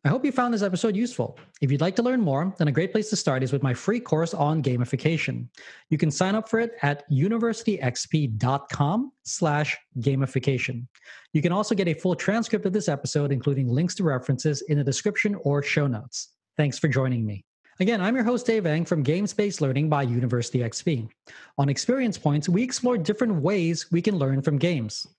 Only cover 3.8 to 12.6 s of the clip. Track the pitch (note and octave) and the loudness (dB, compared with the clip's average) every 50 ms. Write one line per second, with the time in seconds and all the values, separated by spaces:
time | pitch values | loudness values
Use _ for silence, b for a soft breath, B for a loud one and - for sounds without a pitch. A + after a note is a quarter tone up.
3.8 | - - A3 A#3+ A#3+ - D#3+ D#3 E3 E3 - E3 D3 D3 D#3+ D#3 C3 C3+ B2 A#2+ | 0 -2 -2 -2 0 0 0 0 0 -2 0 0 0 2 2 0 0 0 0 0
4.8 | B2 - - A#2+ - D3+ E3 D3+ - - B2 A#2+ A#2+ A#2+ B B B B B B | 0 -2 -2 0 0 0 0 0 -2 -4 -4 -6 -8 -12 B B B B B B
5.8 | B B D#3+ D3 F3 D#3 C#3+ - F#3+ F#3+ G3+ A3 G#3+ - - A3+ A#3 A#3 A3+ - | B B 0 2 2 0 2 0 0 0 0 -2 -2 -2 0 0 0 -2 -4 -2
6.8 | - C#3+ D3 C#3+ - - D3 C3 D3 G#3 A3+ A3+ A3+ A#3 A3 - - A3+ G3+ E3+ | -2 -2 -2 -2 -2 -2 0 2 2 2 2 0 0 -2 -2 -2 -2 -2 -2 0
7.8 | C3+ B2 A#2+ - - - - D#3 D3 B2 G#2+ G#2 A2 B2+ C3+ C#3 - - - - | -2 -4 -4 -4 -4 -2 0 0 0 0 -2 -2 0 0 0 -2 -4 -8 -2 0
8.8 | C#3+ C#3+ F#3 A#3 C4+ C4 _ _ _ - - - F3 D#3 D3 D3 D3+ D3 - - | 0 0 2 0 -2 -4 _ _ _ -12 -4 -2 0 2 2 2 0 -2 -4 -8
9.8 | _ _ _ B2 A2 C#3 C3+ C3+ C#3 C3 - C3 - C#3 C3+ B2 - - B2 A#2 | _ _ _ -2 0 0 2 2 0 0 -2 0 0 0 0 0 -2 -6 -8 -10
10.8 | B2 - _ B B B B B B B - D#3 C#3 F3 F3 G3+ G#3 - A3+ F#3 | -12 -14 _ B B B B B B B -2 0 2 2 2 0 0 0 0 0
11.8 | F#3+ F3 D3+ - - F#3 F3 - - - G#3 A#3 A3+ - - G3+ | 2 0 0 0 0 0 0 2 0 0 0 0 0 0 -2 0